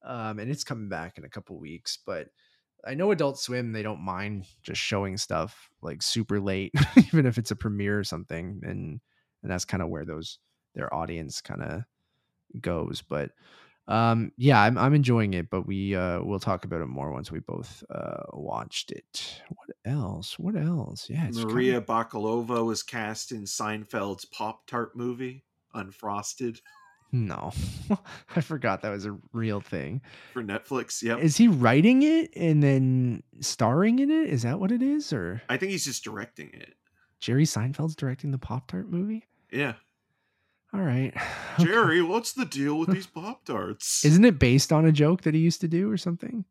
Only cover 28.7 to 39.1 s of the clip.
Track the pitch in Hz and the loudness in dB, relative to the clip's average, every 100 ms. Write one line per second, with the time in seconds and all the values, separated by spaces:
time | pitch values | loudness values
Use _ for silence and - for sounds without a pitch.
28.7 | 95 107 101 104 101 - 117 113 101 - | -2 -4 -6 -6 -10 -10 -4 -2 -2 -4
29.7 | 90 69 127 - - - 127 107 107 - | -6 -6 -8 -10 -20 -14 -8 -6 -6 -4
30.7 | 131 117 - 117 117 156 143 233 147 120 | -4 -4 -4 -2 2 4 6 6 8 8
31.7 | 135 208 262 302 320 - - 170 151 143 | 8 8 8 6 4 0 0 4 6 6
32.7 | 135 131 127 127 107 - - - - 113 | 6 4 4 2 -2 -8 -10 -8 0 2
33.7 | 143 214 247 277 320 294 123 117 151 190 | 4 4 4 2 2 0 0 0 -2 0
34.7 | 240 262 294 294 131 85 110 - 127 190 | 0 0 0 -2 -4 -4 -6 -4 -4 -2
35.7 | 185 139 117 113 104 113 - 76 - - | -4 -4 -6 -8 -10 -10 -14 -18 -18 -20
36.7 | _ _ _ _ _ - 131 156 110 120 | _ _ _ _ _ 0 4 4 2 -2
37.7 | 147 160 156 135 131 143 135 - 127 - | -2 -4 -4 -6 -4 -4 -6 -6 -8 -8
38.7 | 180 202 175 202 | -10 -6 -4 -4